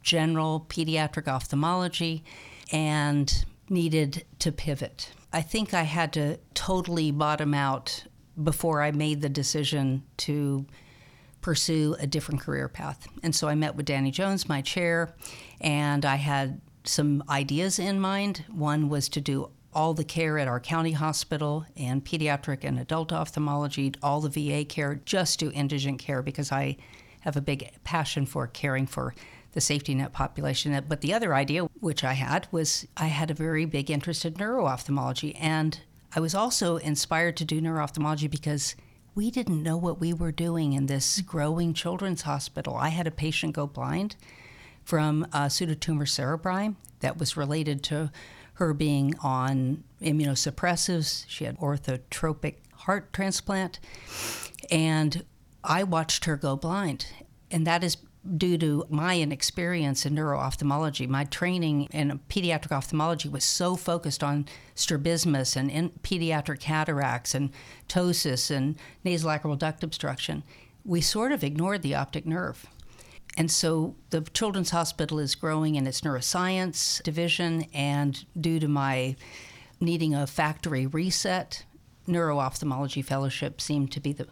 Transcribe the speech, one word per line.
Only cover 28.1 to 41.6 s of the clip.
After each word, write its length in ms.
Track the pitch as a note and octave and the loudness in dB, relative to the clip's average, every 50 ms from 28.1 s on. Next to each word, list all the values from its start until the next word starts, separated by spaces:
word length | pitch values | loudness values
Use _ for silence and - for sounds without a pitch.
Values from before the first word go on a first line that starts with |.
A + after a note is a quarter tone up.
| - D#3 C#3 | 0 -2 -2
for 200 | B2+ - - C3 | 0 0 -4 -4
caring 400 | A#2+ - - - C#3+ C3 C3 C3+ | -4 -6 -4 -2 0 0 0 0
for 280 | C3 - - B2+ B2 A#2+ - - - - - - - - | -2 -2 -4 -4 -4 -6 -10 -18 -20 -20 -20 -20 -8 -4
the 60 | - | -2
safety 340 | - - D3+ C#3+ C#3 - C#3 | 0 2 0 0 0 0 0
net 180 | C3 C#3 - | 0 0 -2
population. 720 | - - C3+ C3+ - - D3 C#3+ C3+ - - F#3 C#3+ C#3 C#3 D3 | -2 -4 -4 -4 -2 -4 -2 -2 0 0 0 0 0 0 0 -2
But 120 | D#3+ - | -4 -2
the 140 | - C#3+ F#3+ | 0 0 2
other 180 | A#3 A#3 F#3+ D3 | 2 2 2 2
idea, 280 | C3+ C#3 C3+ C#3+ E3+ F3 D#3 - - | 2 2 2 0 0 0 -2 -4 -4
which 240 | - E3+ D3 - - | -2 -2 0 0 0
I 80 | B2+ | 0
had, 340 | C3 C3 C3 B2 C#3+ F#3 - - | 0 0 0 0 0 0 -2 -2
was 360 | - E3 D#3+ D#3 - - - - - | -2 -2 0 0 0 -2 -4 -8 -6
I 100 | - D#3 | -2 0
had 240 | D#3+ D3+ C#3+ E3 D#3+ | 0 2 0 0 -2
a 40 | D#3 | -2
very 300 | D3+ D#3 D#3+ D#3+ D#3 E3 | -2 -2 0 0 0 0
big 260 | D#3+ D#3+ C#3+ C#3 C#3 | 0 0 -2 -2 0
interest 340 | D#3 C#3+ - E3+ D#3 - - | -2 -2 -2 -2 -4 -2 -4
in 100 | E3+ D#3+ | -4 -4
neuro-ophthalmology. 1000 | F3 G3+ G#3+ A#3+ C4 G3 C#3 C3 B2 - - C#3 C#3+ B2+ B2+ B2+ - - D3+ - | -4 -4 -2 0 2 2 2 0 -2 -2 -2 -2 0 0 -2 -2 -2 -4 -6 -6
And 440 | - D#3+ D#3 D#3 D#3 D#3 D#3 D3+ - - - - - - - - | -2 0 0 2 2 2 0 0 -4 -14 -20 -20 -20 -20 -4 -2
I 60 | D#3+ | -2
was 140 | D#3+ D#3+ E3 | 0 0 0
also 420 | G3 G#3+ B3 A#3 - G#3 F3 E3+ | 0 0 2 2 2 2 2 0
inspired 600 | E3 - D3+ D3 C#3+ - - E3 D#3+ E3+ F3 E3 - | 0 0 -2 -2 -2 0 0 2 2 2 2 0 -2
to 60 | E3 | -2
do 160 | D#3 D#3+ D#3 | -2 0 0
neuro-ophthalmology 680 | D#3+ E3 E3 D#3+ D3+ C#3+ - D#3 D3 D3+ D#3 D3+ D3+ D3 | 0 0 0 0 -2 -2 -2 0 0 0 2 0 0 -2
because 460 | D3 C#3+ - D3+ D3 C#3+ C#3+ - - - - - - - - - - | -2 -2 -2 -2 -2 0 -2 -4 -6 -8 -16 -20 -20 -20 -20 -8 -4
we 160 | G3+ G#3 A#3 | -2 -2 0
didn't 320 | B3 B3+ A#3+ - F3 D#3 | 0 0 0 0 0 0
know 140 | D3+ E3 D#3+ | 0 0 0
what 240 | E3+ F3 F3 E3 F3+ | 0 0 -2 -2 0
we 120 | F3 E3 | -2 -2
were 200 | E3+ D#3+ F3 E3 | 0 0 0 -2
doing 400 | D3+ - E3+ E3+ E3+ E3 D#3+ C#3+ | 0 0 -2 0 0 2 2 2
in 140 | C#3 C#3 C#3 | 2 2 2
this 340 | C3+ C#3 C3+ C3 - - F#3 | 0 0 0 2 2 0 0
growing 520 | F#3 - - D#3+ D3 D3+ D#3+ E3+ | -2 -2 -2 0 0 2 2 2